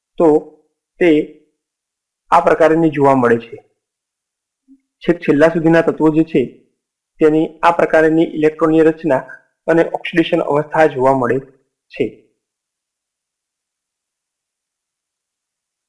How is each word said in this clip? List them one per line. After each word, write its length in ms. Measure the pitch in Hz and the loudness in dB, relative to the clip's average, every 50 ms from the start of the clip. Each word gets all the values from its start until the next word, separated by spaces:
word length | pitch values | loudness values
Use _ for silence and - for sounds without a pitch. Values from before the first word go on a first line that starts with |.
| _ _ _ | _ _ _
તો 400 | - 175 160 151 156 156 - _ _ _ _ _ _ _ _ _ - | 0 2 2 2 2 0 -4 _ _ _ _ _ _ _ _ _ -2
તે 420 | 180 175 156 151 165 - - _ _ _ _ _ _ _ _ _ _ _ _ _ _ _ _ _ _ - | 0 2 2 0 -2 -6 -10 _ _ _ _ _ _ _ _ _ _ _ _ _ _ _ _ _ _ -2
આ 100 | - 170 | 0 0
પ્રકારની 500 | 165 160 160 160 165 156 160 160 165 160 | 2 0 0 2 2 2 2 2 0 -2
જોવા 240 | 147 143 139 139 135 | 0 0 0 2 2
મળે 240 | 135 123 117 117 117 | 2 2 0 0 -2
છે. 180 | 117 - - - - _ _ _ _ _ _ _ _ _ _ _ _ _ _ _ _ _ _ _ _ _ _ | -4 -10 -20 -20 -20 _ _ _ _ _ _ _ _ _ _ _ _ _ _ _ _ _ _ _ _ _ _
છેક 440 | _ _ _ _ _ - - 170 170 | _ _ _ _ _ -4 -4 -4 -4
છેલ્લા 300 | - - 147 139 151 165 | -2 -2 0 2 2 0
સુધીના 320 | 165 170 156 165 165 165 | 0 0 0 2 2 2
તત્વો 280 | 165 - 135 - 151 160 | 2 0 -2 -2 0 0
જે 140 | 156 160 160 | 0 0 -2
છે, 420 | 160 - 156 123 117 - _ _ _ _ _ _ _ _ _ _ _ _ - | 0 -2 -4 -4 -4 -8 _ _ _ _ _ _ _ _ _ _ _ _ 0
તેની 400 | 160 151 151 156 165 165 - - - | 0 0 2 0 -2 -4 -6 -2 -2
આ 80 | 170 | 0
પ્રકારની 520 | 170 - 170 156 - 160 156 160 156 160 165 | 0 0 -2 0 0 0 2 2 2 0 -2
ઇલેક્ટ્રોનીય 600 | - - 156 151 156 156 - 165 160 156 160 160 | -2 -2 -2 -2 -2 -2 -2 -2 0 2 2 2
રચના 360 | 160 156 156 - 160 131 131 - - - - _ _ _ _ - | 2 0 -2 -4 -2 -2 -2 -4 -8 -20 -20 _ _ _ _ -4
અને 180 | - 165 165 165 - - | -2 0 0 0 -2 -4
ઓક્સિડેશન 460 | - - - - 170 165 - - 160 | -12 -10 -6 -2 -2 -2 0 -2 -4
અવસ્થા 460 | - - 143 147 147 147 - 156 160 | -2 -2 -2 -4 -4 -4 0 0 0
જોવા 320 | 151 139 135 127 131 135 135 | 0 0 0 0 0 0 0
મળે 200 | 123 120 123 135 135 - _ _ _ _ _ _ _ | 0 -2 -4 -4 -6 -12 _ _ _ _ _ _ _
છે. 480 | _ - - 123 107 - - _ _ _ _ _ _ _ _ _ _ _ _ _ _ _ _ _ _ _ _ _ _ _ _ _ _ _ _ _ _ _ _ _ _ _ _ _ _ _ _ _ _ _ _ _ _ _ _ _ _ _ _ _ _ _ _ _ _ _ _ _ _ _ _ _ _ _ _ _ _ _ _ _ | _ -8 -6 -6 -6 -8 -14 _ _ _ _ _ _ _ _ _ _ _ _ _ _ _ _ _ _ _ _ _ _ _ _ _ _ _ _ _ _ _ _ _ _ _ _ _ _ _ _ _ _ _ _ _ _ _ _ _ _ _ _ _ _ _ _ _ _ _ _ _ _ _ _ _ _ _ _ _ _ _ _ _